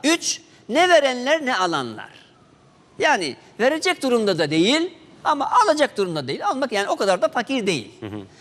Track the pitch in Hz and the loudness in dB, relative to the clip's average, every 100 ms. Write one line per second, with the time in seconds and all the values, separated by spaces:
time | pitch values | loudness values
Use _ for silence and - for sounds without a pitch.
0 | 285 339 - - - - - 262 359 330 | 0 0 -2 -8 -12 -20 -4 2 4 4
1 | 277 247 247 320 262 214 180 156 120 107 | 4 -2 -2 0 0 -2 0 -2 -4 -10
2 | 101 - - _ _ _ _ _ _ - | -16 -20 -20 _ _ _ _ _ _ -2
3 | 320 254 151 - - - 240 311 370 339 | 0 0 -2 -8 -18 -2 0 2 -2 -2
4 | 269 240 208 170 151 160 185 302 359 - | 0 2 2 0 0 2 4 2 -2 -8
5 | - - - 294 - - 440 302 269 - | -20 -6 -2 -2 2 2 4 2 0 0
6 | 185 156 127 202 403 269 277 202 202 311 | -4 -4 -6 -4 -4 -2 -2 -2 -2 0
7 | 196 185 302 254 226 269 196 151 104 - | 0 2 0 -2 -2 -2 -2 -2 -6 -14
8 | 107 104 98 - | -12 -12 -14 -20